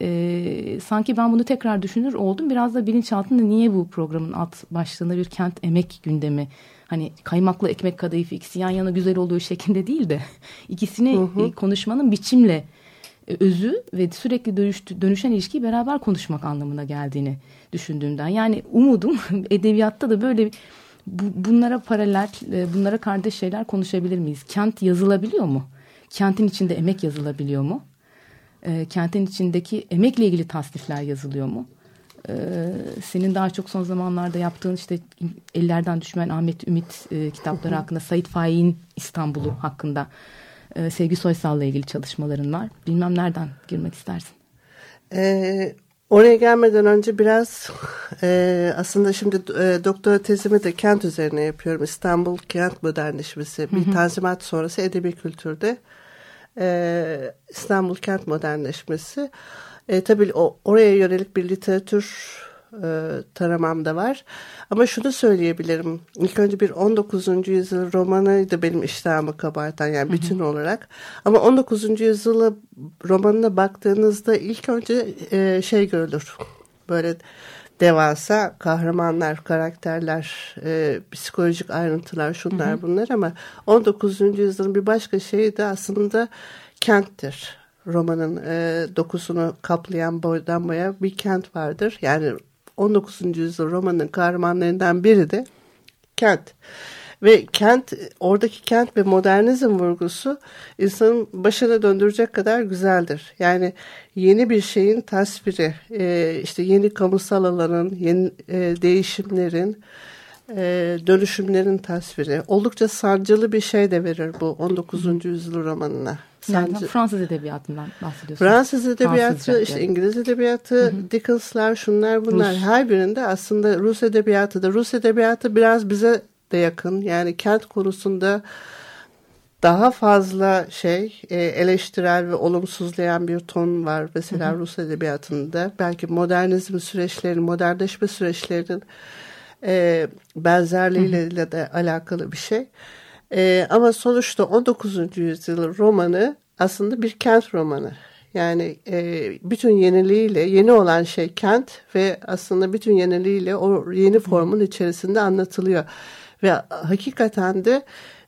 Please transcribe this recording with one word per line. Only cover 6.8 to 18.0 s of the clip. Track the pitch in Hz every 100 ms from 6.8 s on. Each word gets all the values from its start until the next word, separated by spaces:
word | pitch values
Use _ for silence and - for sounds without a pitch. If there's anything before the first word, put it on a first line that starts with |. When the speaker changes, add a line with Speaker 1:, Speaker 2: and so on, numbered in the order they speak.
| -
Speaker 1:
hani | 165 156 -
kaymaklı | - 170 190 185 196
ekmek | - 185 175
kadayıfı | 170 165 170 -
ikisi | - 180
yan | 185
yana | 185 190
güzel | 180 185 185
oluyor | 180 175
şeklinde | 170 180 - 196 190
değil | 311 185
de | 147 135 - -
<laughs> | - -
ikisini, | 180 208 - 247 202
Speaker 2:
Hı |
hı. | 185 190
Speaker 1:
e, | 214
konuşmanın | - 196 196 214 247 269
biçimle, | 202 - 254 220 160 - _ _ _ - _ -
e, | 170
özü | 190 180 214 427 -
ve | 185 180
sürekli | - 254 247 226 190
dönüştü-, | 202 196 - 175
dönüşen | 190 196 254
ilişkiyi | 214 180 302
beraber | 226 233 240 285
konuşmak | 220 185 - 147
anlamına | 143 147 143 147
geldiğini | 139 143 143 139 139 135 - - _
düşündüğümden. | 170 - 151